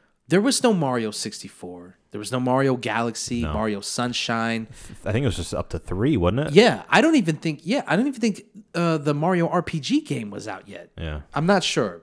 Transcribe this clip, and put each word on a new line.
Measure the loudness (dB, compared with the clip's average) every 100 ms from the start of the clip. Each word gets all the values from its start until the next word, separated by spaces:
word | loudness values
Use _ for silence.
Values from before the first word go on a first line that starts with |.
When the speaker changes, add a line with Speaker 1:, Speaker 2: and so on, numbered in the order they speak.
| _ _ 0
Speaker 1:
there | 2
was | 4 4
no | 4
Mario | 4 2 0 -2
sixty-four. | -4 -8 -10 -16 -14 -14 -14 -18 -20 _
There | -10
was | -4
no | -2
Mario | 2 2 2 0
Galaxy, | -2 -2 -2 -4 -4 -2
Speaker 2:
No. | -2
Speaker 1:
Mario | 0 -2 -2
Sunshine. | -6 -4 -2 -2 -2 0 0 -2 -6 -14 -16 -10
Speaker 2:
I | -2
think | 0
it | 2
was | 0
just | -4
up | -6 -6
to | -8
three, | -6 0 2 4
wasn't | 2 2 4
it? |
Speaker 1:
Yeah, | 6 6 2 2
I | 4
don't | 6
even | 4 2 -2
think, | -4 -6
yeah, | -2 -2 0
I |
don't | 0 0
even | 0
think, | -2 -2 -10 -20 -8
uh, | -2 0 0
the | 0
Mario | 0 2 2 2
R | 0
P | -2 -6
G | 0 -2
game | 0 -6 -6
was | -10 -10
out | -12 -14
yet. | -18 -16 -10
Speaker 2:
Yeah. | -8 -8 -6
Speaker 1:
I'm | 0 4
not | 4
sure. | 4 0 0 -4